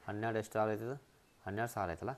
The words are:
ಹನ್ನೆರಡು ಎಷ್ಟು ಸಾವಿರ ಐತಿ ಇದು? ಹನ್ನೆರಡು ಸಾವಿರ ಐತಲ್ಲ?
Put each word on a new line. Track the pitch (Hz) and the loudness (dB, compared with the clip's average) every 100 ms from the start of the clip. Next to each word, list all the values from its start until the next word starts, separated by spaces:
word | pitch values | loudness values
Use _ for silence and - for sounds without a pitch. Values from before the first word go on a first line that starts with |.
| - | -6
ಹನ್ನೆರಡು | 104 113 110 | -2 0 0
ಎಷ್ಟು | 107 | 0
ಸಾವಿರ | 110 110 | 2 4
ಐತಿ | 104 | 2
ಇದು? | 117 143 - - - - 95 | -2 -6 -10 -20 -20 -12 -4
ಹನ್ನೆರಡು | 101 117 | -2 0
ಸಾವಿರ | 110 90 | 0 0
ಐತಲ್ಲ? | 82 104 | 0 -4